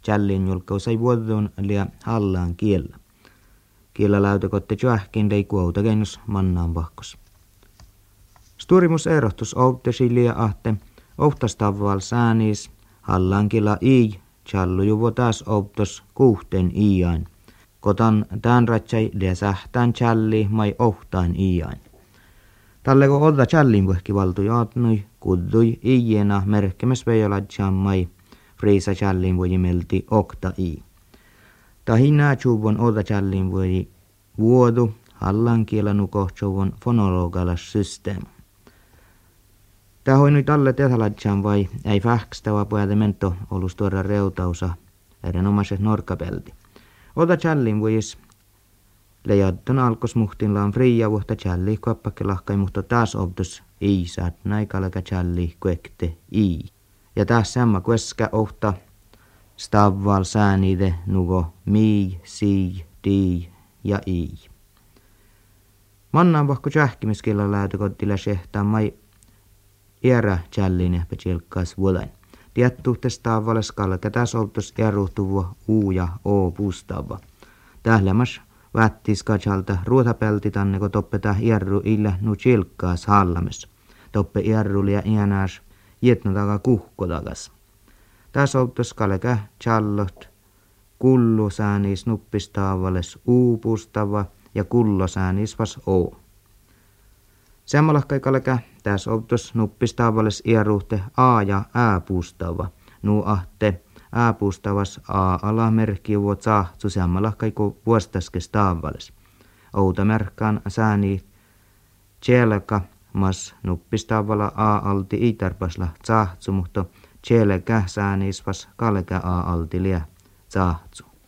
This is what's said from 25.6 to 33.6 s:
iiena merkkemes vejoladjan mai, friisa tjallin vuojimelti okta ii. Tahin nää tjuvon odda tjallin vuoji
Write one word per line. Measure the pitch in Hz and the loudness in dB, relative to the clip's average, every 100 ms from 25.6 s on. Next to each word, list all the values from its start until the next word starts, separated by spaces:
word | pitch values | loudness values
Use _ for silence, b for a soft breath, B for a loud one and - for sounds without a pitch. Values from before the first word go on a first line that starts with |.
| 117 117 | 2 2
iiena | 107 131 117 107 104 101 95 | 0 2 2 2 2 0 0
merkkemes | 104 98 92 120 127 - | 0 0 -2 -2 -2 0
vejoladjan | 113 104 101 101 - 98 | 2 2 -2 -6 -4 -2
mai, | 95 98 95 87 _ b b b b | 0 0 0 -2 _ b b b b
friisa | 104 101 92 | 2 2 2
tjallin | 92 101 92 92 90 | -2 0 0 0 0
vuojimelti | 90 92 90 90 85 95 - | 0 0 0 -2 -2 -4 0
okta | 107 95 - 92 92 | 0 0 -6 -8 -6
ii. | 92 73 - _ b b b b b b b b | -8 -8 -16 _ b b b b b b b b
Tahin | - 113 139 147 | 0 4 6 4
nää | 147 135 | 4 2
tjuvon | 131 113 107 104 | 0 0 0 2
odda | 117 110 | 2 0
tjallin | 98 104 98 95 95 | -2 -2 0 -2 -2
vuoji | 95 | -2